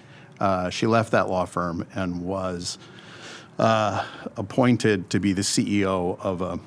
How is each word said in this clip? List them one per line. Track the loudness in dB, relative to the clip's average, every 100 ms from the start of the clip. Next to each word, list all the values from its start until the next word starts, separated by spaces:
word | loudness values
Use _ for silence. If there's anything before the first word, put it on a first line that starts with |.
| -20 -20 -20 -2
uh, | 0 0 -2
she | -2 2
left | 4 4
that | 2 2
law | 0
firm | -2 -2 -2 -4 -6
and | -4 -4 -4
was, | -4 -4 -4 -4 -6 -10 -14 -20 -20 -18 -18 -18 -10 0
uh, | 2 4 2 -2 -6 -10 -12 -10
appointed | -4 2 4 4 4 2 0
to | 0
be | 2
the | 2
C | 0 0 2 2
E | 2
O | 0 -2 -2
of | -4 -4
a | -4 -6